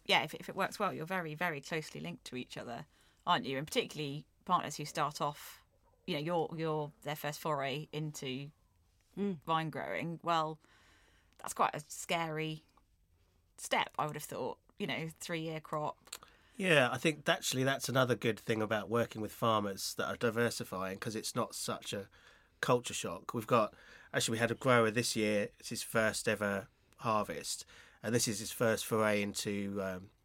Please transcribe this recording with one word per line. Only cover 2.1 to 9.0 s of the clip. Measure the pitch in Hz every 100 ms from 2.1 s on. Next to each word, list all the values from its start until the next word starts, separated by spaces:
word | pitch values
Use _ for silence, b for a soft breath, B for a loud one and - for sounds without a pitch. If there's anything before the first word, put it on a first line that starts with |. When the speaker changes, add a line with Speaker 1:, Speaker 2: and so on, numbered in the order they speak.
| - -
Speaker 1:
to | 127
each | - -
other, | 117 117 - b b b -
aren't | 175 -
you? | 135
And | 151
particularly | 262 233 147 147 143 - _
partners | - 180 - 147
who |
start | 147 - 147 147
off, | 147 151 - - _ _ _ _ -
you |
know, | 156
you're, | 151 175 151 160
you're | 160 156 147 -
their | 147 151
first | 147 151
foray | 165 143 135 139 151
into | 151 156 - 135 127 143 _ _ _ _ _